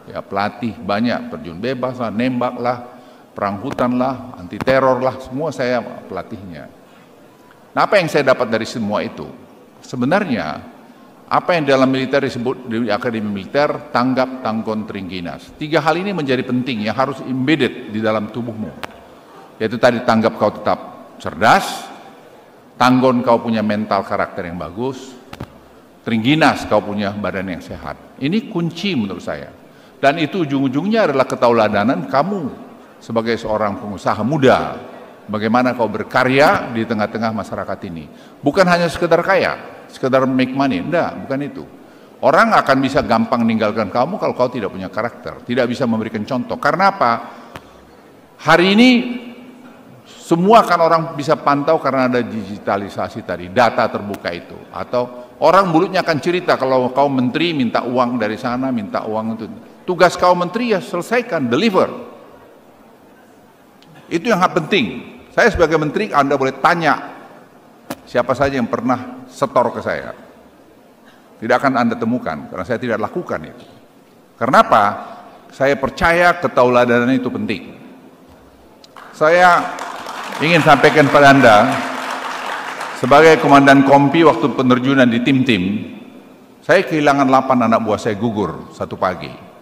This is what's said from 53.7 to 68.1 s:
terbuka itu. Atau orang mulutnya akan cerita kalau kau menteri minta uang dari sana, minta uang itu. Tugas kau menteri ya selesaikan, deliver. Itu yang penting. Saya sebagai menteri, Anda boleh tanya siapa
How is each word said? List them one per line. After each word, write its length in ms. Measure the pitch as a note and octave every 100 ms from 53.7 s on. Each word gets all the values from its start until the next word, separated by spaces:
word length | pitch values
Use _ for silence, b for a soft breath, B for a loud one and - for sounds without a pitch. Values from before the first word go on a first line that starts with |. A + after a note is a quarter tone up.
| - A2
terbuka 400 | A2 G2+ G2 F#2 F2
itu. 320 | - - -
Atau 640 | F2 G2 B2 B2 - - -
orang 320 | B2 F#3 F#3+
mulutnya 320 | D#3+ F#3+ F#3
akan 160 | E3 D3+
cerita 400 | F3 F3 F3 B2
kalau 320 | C3 C3 B2
kau 160 | C3 C#3+
menteri 480 | C3 B2 C#3 E3+ D#3
minta 320 | A#2 A#2 A#2+
uang 320 | B2 A#2+ B2
dari 160 | G#2+ G#2+
sana, 320 | B2+ B2 C3
minta 400 | A#2+ G2 A2 -
uang 200 | G#2+ A2+ A2
itu. 80 | G#2+ - B B
Tugas 320 | - F3 F3 -
kau 160 | F3+
menteri 400 | F3+ F3 A3 B3
ya 80 | F#3+
selesaikan, 640 | - F3+ E3+ A#3+ A#3+ E3
deliver. 480 | B2+ B2 A3 F#3 G2+ - - - - - - - _ _ - _ _ - - - _ _ _ _ - - -
Itu 240 | E3 A#3
yang 80 | F#3+ F3+
penting. 640 | F3 D3+ G3 G#2+ - - - -
Saya 240 | - A3+
sebagai 240 | - D#3+ D#3+
menteri, 320 | D3+ F#3+ G#3+
Anda 320 | C#3+ C#3 C#3+
boleh 160 | C3 C3
tanya 560 | D#3+ E3+ D#3 A#2+ - - - - - - - - - -
siapa 240 | -